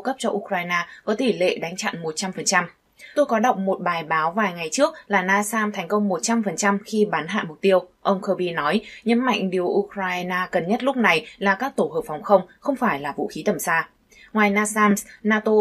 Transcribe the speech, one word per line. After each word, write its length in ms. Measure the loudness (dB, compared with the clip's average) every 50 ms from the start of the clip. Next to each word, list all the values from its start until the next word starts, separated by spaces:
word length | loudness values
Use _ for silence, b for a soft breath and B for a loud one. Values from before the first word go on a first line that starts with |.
| 0
cấp 120 | -2 -6 -4
cho 120 | -4 -4
Ukraine 560 | -4 -4 -4 -4 -4 -4 -2 -2 -2 -2 -2 B B B B
có 100 | -4 -2
tỷ 180 | 0 0 0 0
lệ 260 | 2 0 0 0 -2
đánh 180 | -6 -8 -8
chặn 260 | -6 -6 -6 -6 -6 -8
một 100 | -8 -6
trăm 160 | -6 -6 -6 -8
phần 120 | -4 -2
trăm. 200 | 0 2 2 0 0 -8 _ _ _ B B B B B
"Tôi 100 | 0 2
có 120 | 2 2 2
đọc 200 | 2 2 2 2
một 220 | 0 -2 -2 0
bài 220 | -2 -2 -2 -2 -2
báo 300 | -2 0 0 0 0 0
vài 200 | 0 -2 -2 -2
ngày 160 | -4 -6 -6 0
trước 220 | 2 2 0 B B B
là 160 | B 0 0 2
nasam 500 | 2 2 2 0 0 -2 -2 -2 -2 -4
thành 160 | -6 -4 -2
công 200 | 0 0 2 2
một 100 | 0 0 0
trăm 200 | 0 0 0 0
phần 140 | -2 -2
trăm 220 | 0 0 0 0 0 -4
khi 200 | -4 0 2 2
bắn 220 | 2 2 -2 -4
hạ 180 | -4 -4 -6 -6 -6
mục 120 | -8 -2
tiêu", 260 | 2 4 4 4 2 -2 _ _ _
ông 180 | 0 0 0 0
Kirby 300 | -2 -2 -2 -2 -2 -2
nói, 280 | 0 0 2 2 2 B B B B B
"Nhấn 140 | 0 2 2
mạnh 320 | 2 0 0 0 0 0
điều 140 | 0 0 0
Ukraine 840 | 2 0 0 0 -2 -6 -6 -4 -4 -4 -4 -4 -4 -2 -4 -4 0
cần 180 | -2 -2 0 0
nhất 160 | 0 0 0
lúc 120 | -2 0
này 300 | 2 4 4 4 2 B B B B
là 160 | 0 0 0
các 220 | 0 -2 -4 -2
tổ 140 | -2 -2 0 -2
hợp 80 | -4 -4
phòng 160 | -4 -8 -8 2
không, 200 | 4 4 4 4 B B B
không 160 | -4 -4 -2
phải 240 | 0 0 -2 -2 -2
là 120 | -4 -6 -6
vũ 100 | -6 -6
khí 160 | -6 -6 -4 -2
tầm 120 | -2 -2 -2
xa." 300 | -2 0 0 0 -2 -4 _ _ _ B B B B B 0
Ngoài 180 | 2 2 4
nasams, 560 | 4 2 0 0 2 2 4 4 4 2 B B B B 0
nato 300 | 0 0 2 2 4 4 4